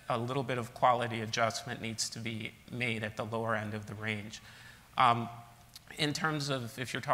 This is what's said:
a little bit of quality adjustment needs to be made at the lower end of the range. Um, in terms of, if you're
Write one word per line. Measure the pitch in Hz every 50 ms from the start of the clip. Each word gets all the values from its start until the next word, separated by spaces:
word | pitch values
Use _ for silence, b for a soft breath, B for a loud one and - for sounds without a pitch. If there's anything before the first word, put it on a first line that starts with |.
| - -
a | 131
little | 117 120 120 131 139 131
bit | 127 131 123
of | 113 -
quality | - - 139 127 123 120 120 110 117 117
adjustment | 110 107 - 120 117 110 110 - - 123 120 -
needs | - 113 113 - - -
to | - 120
be | 110 113 113 110 110 120 - - - -
made | - 120 123 120 113 110
at | 110 104 -
the | - 120
lower | 107 113 113 113 113 110
end | 104 107 104 107
of | 107 104
the | 104 104
range. | 107 107 110 107 104 101 110 - - B B B B B B B B B B B
Um, | - 131 120 117 120 117 - - - - - - - - - - - - - - -
in | 156 147
terms | 143 - 190 160 151 151 139 143
of, | 139 131 117 110 - -
if | 127 -
you're | - 131 - 147